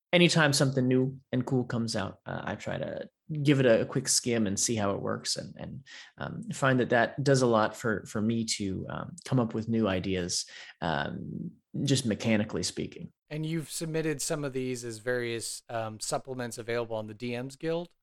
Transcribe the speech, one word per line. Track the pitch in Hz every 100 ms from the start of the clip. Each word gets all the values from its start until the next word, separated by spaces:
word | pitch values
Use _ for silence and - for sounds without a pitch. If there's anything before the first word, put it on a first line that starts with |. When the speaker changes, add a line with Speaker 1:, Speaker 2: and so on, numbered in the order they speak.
| _
Speaker 1:
anytime | 175 170 170 147
something | 139 135 131 127
new | 127 135 135 -
and | 127 123
cool | 131
comes | 117 117 113 107
out, | 95 - 90
uh, | 90
I | -
try | - - 92
to | 85 - - _ - 151
give | 139 135
it | 127
a, | 113
a | 131
quick | 139 -
skim | - 123 113 101
and | 101
see | - 110
how | 101
it | 95
works, | 104 110 - -
and, | 78 -
and, | 85 127 - - - -
um, | - - 226
find | - 135 127
that | 117
that | 120 110 -
does | 139 131
a | 123
lot | 110 110 -
for, | 117 98 -
for | 110
me | 110 117
to, | 110 - 98 92 -
um, | 78 - -
come | - 127
up | 113
with | 110 113
new | 113 101
ideas, | 92 95 92 87 - - - - -
um, | 85 71 73 - - - - - _ -
just | 143 123 117
mechanically | 98 113 107 107 104
speaking. | - - 76 - - _ -
Speaker 2:
And | 156
you've | 156 165 135
submitted | - 165 160 160 143
some | - 147
of | 143
these | 131 127 123
as | 120 110
various, | 120 123 117 117 - - -
um, | 117 110 107
supplements | - 139 135 127 120 123
available | 107 120 113 110
on | 107
the |
D | 104 120 120
Ms | 135 -
Guild? | 160 170 175 _